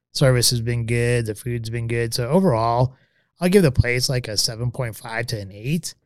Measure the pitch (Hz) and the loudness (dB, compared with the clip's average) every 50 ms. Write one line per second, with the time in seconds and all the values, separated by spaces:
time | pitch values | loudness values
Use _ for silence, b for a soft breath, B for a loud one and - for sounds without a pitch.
0 | _ _ - - 147 131 127 123 110 - 127 117 113 120 120 120 113 113 120 120 | _ _ 0 2 4 6 6 4 4 2 2 0 0 -2 -2 -2 -2 -2 0 0
1 | 120 120 123 120 117 107 104 - - 123 120 117 113 110 117 117 117 117 120 117 | 2 2 0 0 -2 -4 -6 -8 -6 -6 -6 -6 -6 -6 -6 -6 -4 -4 -2 -2
2 | 117 113 - - 120 120 151 190 190 175 117 110 113 117 117 120 131 131 b b | -2 -2 -2 -4 -2 2 2 4 4 4 2 2 2 2 2 2 2 0 b b
3 | b b b b b b b b 175 185 190 208 170 139 127 - - 123 120 127 | b b b b b b b b 0 4 6 6 6 4 4 4 2 2 2 0
4 | 123 - 127 123 123 - 104 95 - - 113 110 123 123 - - 127 113 101 - | 0 0 -2 -2 -4 -4 -4 -2 -2 -2 -2 -4 -6 -6 -4 -4 -6 -8 -8 -12
5 | - 117 113 113 120 123 120 104 101 98 101 101 110 135 165 175 - - - _ | -12 -8 -6 -6 -4 -4 -6 -8 -8 -10 -12 -10 -6 -4 -4 -4 -6 -8 -14 _
6 | _ | _